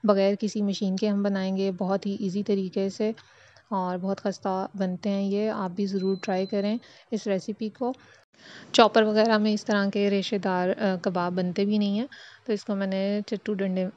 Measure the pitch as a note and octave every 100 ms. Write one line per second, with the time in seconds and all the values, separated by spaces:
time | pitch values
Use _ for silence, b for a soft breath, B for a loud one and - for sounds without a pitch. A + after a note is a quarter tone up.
0 | G#3+ G3 G3 G3+ G#3+ G#3+ G3+ F#3+ G3 F#3+
1 | G#3+ G3+ G3+ G3 F#3+ F#3+ G3 F3+ F#3 G3
2 | G3+ G3 G3 G3 G#3 G3+ F#3+ G3 G3 -
3 | G#3+ A3+ B B B B _ G3 F3+ F3+
4 | F#3+ G3 G#3 F#3 G3+ F#3+ F#3+ G3 F#3+ F3+
5 | G#3 G3 G3 G3+ G#3+ A3 F#3 F#3 G3+ G3
6 | F#3+ F#3+ - F#3 G3 G3+ G3+ A#3+ B B
7 | B G#3+ G#3 F#3+ - G#3 G#3+ - B3 C4
8 | B B _ B B B B - A3 A3+
9 | G#3+ G#3+ A3+ G#3+ G#3+ G#3+ - G#3 G3 G3+
10 | G3+ G3 F#3 G3+ F#3+ F3+ F3+ - G#3 F#3
11 | F#3+ F3+ F3 F3+ F3+ F3 G3+ G#3+ G3+ G3+
12 | C4+ B B B - G#3 - G3 G3 F#3+
13 | G3 G#3 G#3 G#3 - G3 F#3+ F#3 F#3